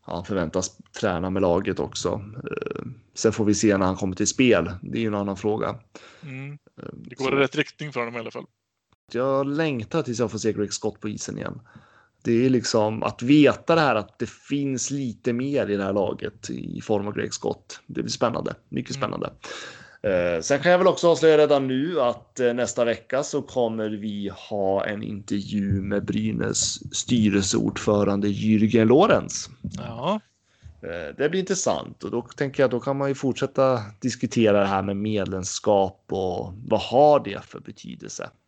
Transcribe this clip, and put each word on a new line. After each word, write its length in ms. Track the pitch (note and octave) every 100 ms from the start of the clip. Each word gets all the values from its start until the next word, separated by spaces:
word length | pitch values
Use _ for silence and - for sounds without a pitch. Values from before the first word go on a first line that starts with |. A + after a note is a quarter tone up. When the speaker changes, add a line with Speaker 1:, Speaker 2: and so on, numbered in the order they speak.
Speaker 1:
Han 240 | - E2+ F2
förväntas 520 | G2 D#2+ F#2 F2+ _ - -
träna 300 | G#2+ F2 F#2
med 120 | F#2+
laget 380 | F#2+ F2 G2+ F2
också. 300 | D2 - - G#2+ G2+ A2 -
Eh, 300 | - - - A#2+ B2 _
sen 180 | - A2+
får 140 | G#2 G#2
vi 100 | G#2
se 220 | A2 G2
när 80 | F#2
han 100 | F2+
kommer 200 | G2 F#2
till 120 | G#2
spel. 440 | - B2+ G2 E2+ F#2
Det 160 | F#2 A2+
är 40 |
ju 60 | A2+
en 80 | G#2
annan 220 | G2+ F#2+
fråga. 380 | G#2+ A2 - A#2 _ - - -
Speaker 2:
Mm. 280 | D3 C3 C#3 D3 _ -
Speaker 1:
Eh, 80 | -
Speaker 2:
Det 220 | - - -
går 100 | C3
Speaker 1:
så 60 |
Speaker 2:
i 40 | C#3
rätt 200 | C3+ D3+
riktning 360 | D3 - D3+
för 60 | C3
honom 160 | A#2 A#2+
i 40 |
alla 120 | A2
fall. 140 | B2 - _ _ _ _ _ _
Speaker 1:
Jag 360 | A2+ C3+ C3+ C#3
längtar 560 | C#3+ D#3+ B2+ G#2 E3
tills 160 | B2 A2+
jag 120 | A2+
får 60 | G#2
se 140 | A2
Greg 200 | G#2 G2+
Scott 260 | - G#2+ G#2
på 80 | G#2+
isen 280 | G#2 - G2+
igen. 240 | - - - - _ _ _ _
Det 220 | - A#2 C3
är 40 |
liksom 540 | B2+ - A#2 G#2+ A2
att 180 | - G#2+
veta 540 | A#2+ D3+ C3+ G#2+ - E3
det 60 |
här, 140 | C#3+ G#2+
att 240 | G2 _
det 100 | A#2
finns 600 | - - C#3+ C#3 B2+ -
lite 420 | C#3 C3 G2+ B2+
mer 360 | A#2+ C3+ C#3+ G2
i 60 | G2+
det 80 |
här 100 | G2
laget 560 | G2+ F#2 - - - -
i 320 | B1 G1+ G1+
form 260 | - G#2 G#2
av 60 |
Greg 200 | - -
Scott. 480 | - - - _ - -
Det 140 | -
blir 100 | A2+
spännande. 440 | - A#2+ - - - _
Mycket 260 | - - C#3
Speaker 2:
Mm. 60 |
Speaker 1:
spännande. 300 | G#2 B1 - - - - - - - -
Eh, 400 | G#2 F2+ F2 E2+
sen 180 | E2 C#3
kan 120 | E3
jag 60 | F3+
väl 100 | F#3+
också 200 | - E3+
avslöja 260 | D#3 D#3 D3+
redan 300 | D3 C#3+ C3+
nu 340 | C3 D#3 E3
att, 380 | A#2+ A#2 _ -
eh, 140 | B2
nästa 320 | A#2+ A#2 - A#2
vecka 380 | G#2+ _ C3
så 180 | D3 D3
kommer 480 | - C3 A#2 A2+ G#2+
vi 420 | G#2+ G#2+ G2+ G2 F2 -
ha 360 | G#2 F#2+ G2 -
en 180 | G#2
intervju 800 | A2 G#2 G#2+ G#2 G2+ G#2 G2 G2
med 240 | G2 G2+ G2
Brynäs 920 | G#2+ A2 A2+ G#2+ A2 - - - -
styrelseordförande 1300 | - A#2+ G#2+ G2 G2 A2+ G#2+ - - G#2 G2+ G2+ G#2
Jürgen 580 | G2+ G#2+ G#2+ G#2+ A2+ A2
Lorenz. 640 | C3+ G#3 C3 - - - -
Speaker 2:
Ja. 580 | - - B2 A#2 D3 G#3+ _ _ _ _ - -
Speaker 1:
Eh, 340 | - E2+ D2+ -
det 120 | D3+
blir 100 | F#3
intressant 640 | F#3 F#3 - D#2+ - -
och 80 | -
då 100 | A2+
tänker 420 | B2 - C#3 C3
jag 40 | C3
att 40 |
då 80 | A#2+
kan 180 | B2+ C#3
man 120 | C#3
ju 60 | C3+
fortsätta 640 | C3+ A#2+ C3+ - C3+ B2 G#2 -
diskutera 580 | C3 A2+ A#2+ A#2+ A2 G2+
det 60 | G2
här 160 | G2
med 160 | G2 G2
medlemskap 1080 | G#2+ G#2+ F#2 F#2+ F2+ - - G2+ F#2+ - -
och 420 | F#2+ F#2 F#2 G2 G2 B2
vad 140 | G#2+
har 380 | - A#2+ D3+ D3
det 220 | G2+ E2 -
för 140 | -
betydelse 680 | - - - A#1+ G#1 - G1+ _